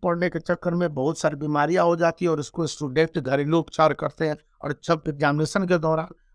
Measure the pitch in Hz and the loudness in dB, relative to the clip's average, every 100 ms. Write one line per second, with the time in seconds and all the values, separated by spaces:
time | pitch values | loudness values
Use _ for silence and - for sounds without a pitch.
0 | 180 170 180 165 - 170 175 175 175 143 | -2 0 0 -2 -2 -2 -2 0 0 0
1 | 139 160 156 147 151 147 147 180 170 170 | 0 0 -2 -2 -2 0 2 4 2 4
2 | 170 165 175 151 139 - 156 - 147 135 | 2 2 0 -2 -4 -6 -6 -4 -2 0
3 | 160 170 131 139 143 165 156 - 156 143 | 0 0 -2 0 2 0 0 2 2 2
4 | - - 160 151 _ _ 143 139 - 160 | -4 -2 -4 -4 _ _ -8 -6 -2 -2
5 | 160 143 147 147 156 202 180 175 160 160 | -2 -2 0 2 0 0 0 0 0 -2
6 | 170 - _ | -4 -14 _